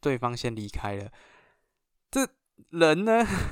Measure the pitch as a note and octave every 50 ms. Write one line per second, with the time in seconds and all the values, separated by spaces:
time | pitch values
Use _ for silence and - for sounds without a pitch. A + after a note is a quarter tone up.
0 | - D3 C3+ A#2+ B2+ B2 A#2+ A#2+ - B2 A2+ A2 G#2 G2+ - - - G#2 G2+ G2
1 | G2+ G#2 - - - - - - _ _ _ _ _ _ _ _ _ _ _ _
2 | _ _ - C4+ C4 - _ _ _ _ _ _ - _ - E3+ E3 D#3 D#3 E3+
3 | G3+ A3 A3 A3+ A#3 G3 G3 F3+ - -